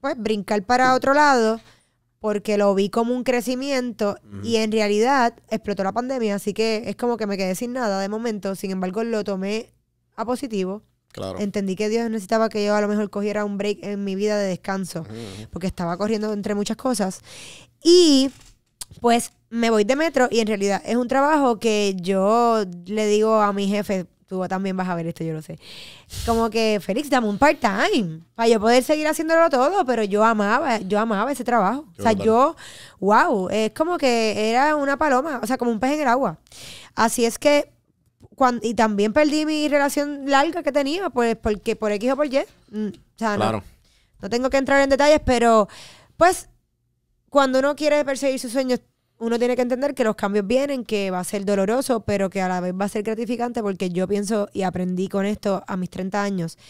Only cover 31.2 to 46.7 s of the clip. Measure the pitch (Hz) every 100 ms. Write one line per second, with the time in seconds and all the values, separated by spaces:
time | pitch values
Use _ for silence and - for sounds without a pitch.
31.2 | 240 277 240 240 190 262 311 - 233 208
32.2 | 208 226 277 330 - - - - 190 220
33.2 | 339 220 185 208 220 - 320 349 262 233
34.2 | 220 208 220 240 294 302 277 277 311 254
35.2 | 320 254 226 254 240 220 262 302 277 247
36.2 | 240 156 _ - - - - - 226 -
37.2 | 233 - 294 285 - _ _ _ _ _
38.2 | - - 262 240 226 226 220 202 214 277
39.2 | 302 302 311 311 302 285 277 294 285 285
40.2 | 269 277 311 349 285 277 277 339 359 247
41.2 | 233 226 233 214 - 214 214 208 240 269
42.2 | 302 262 381 _ _ 214 214 - _ -
43.2 | 226 208 110 107 - _ _ _ _ -
44.2 | 196 240 254 269 269 277 277 269 294 302
45.2 | - 247 233 220 196 - - - _ -
46.2 | 339 359 - _ _